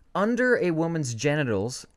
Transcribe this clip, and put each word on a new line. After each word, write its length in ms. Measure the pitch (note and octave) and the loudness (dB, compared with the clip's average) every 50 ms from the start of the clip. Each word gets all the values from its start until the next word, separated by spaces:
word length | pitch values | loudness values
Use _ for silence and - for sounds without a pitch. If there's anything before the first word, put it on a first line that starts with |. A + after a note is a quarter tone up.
| _ _ - | _ _ -2
under 420 | F3 G3+ A3 A#3+ A#3 B3+ B3+ A#3+ - | -2 0 0 2 2 2 2 2 2
a 120 | F3 F3+ | 2 0
woman's 420 | D#3+ D#3 D#3+ E3 E3 D#3+ D3 B2 A#2 | 0 0 0 -2 -2 -2 -4 -4 -4
genitals 720 | A2 B2 C#3+ D3 D#3 C#3+ A#2+ G#2+ F#2+ G2+ A#2+ B2+ - - - _ | -2 0 0 2 2 0 0 0 0 0 -2 -6 -10 -14 -16 _